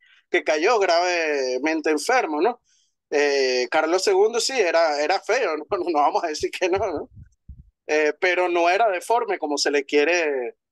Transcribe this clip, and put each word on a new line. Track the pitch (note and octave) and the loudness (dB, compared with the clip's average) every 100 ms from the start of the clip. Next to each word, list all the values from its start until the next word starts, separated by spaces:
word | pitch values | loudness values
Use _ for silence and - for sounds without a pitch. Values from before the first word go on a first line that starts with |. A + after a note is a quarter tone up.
| _ _ _ | _ _ _
que | F3 | -2
cayó | E3 D#3 F#3+ A#3 | 0 0 2 2
gravemente | F#3 E3+ F3+ F3 D#3+ C#3+ B2+ B2+ D3+ D#3+ D#3 | 2 2 2 0 0 -2 -2 -2 -2 -2 0
enfermo, | D3+ - B3+ F#3 D3+ | -2 0 0 0 0
¿no? | G#3+ A#3+ _ _ _ _ _ | -2 -2 _ _ _ _ _
Eh, | C#3+ C#3+ C#3 C3 B2+ B2 | 0 2 2 0 0 0
Carlos | D#3 D#3+ F3+ | -2 0 0
segundo | G#3 F#3+ A3 A#3 | 2 2 2 0
sí, | - | -2
era, | C4 F3 E3 E3 C#3+ | 0 0 2 2 0
era | D3+ F#3+ | -2 -2
feo, | - B3 G3 D#3 | -2 -2 -2 -4
¿no? | D3+ | -6
<laughs> | G3 E3+ | -4 -2
No | D3 | 0
vamos | D3 G3 | 2 0
a | F3 | -4
decir | D3+ F#3 | -4 -6
que | - F3+ | -4 -2
no, | F#3+ | 0
¿no? | G#3 D3 A#3+ - - _ - - - _ - | -2 -4 -10 -18 -20 _ -20 -20 -20 _ -4
Eh, | D3+ D3+ D3 | 0 0 0
pero | F#3 F3+ F3+ | 0 0 0
no | F3 E3+ | 2 2
era | G3 A#3 | 2 2
deforme | F3+ - A#3+ A3+ F3+ | 0 -2 -2 0 -4
como | D3+ C#3+ | -4 -2
se | D3+ | 0
le | C#3+ | 0
quiere, | C#3 D3 D3 F3 D3+ C3+ A#2 - _ | 0 2 2 2 0 -2 -6 -10 _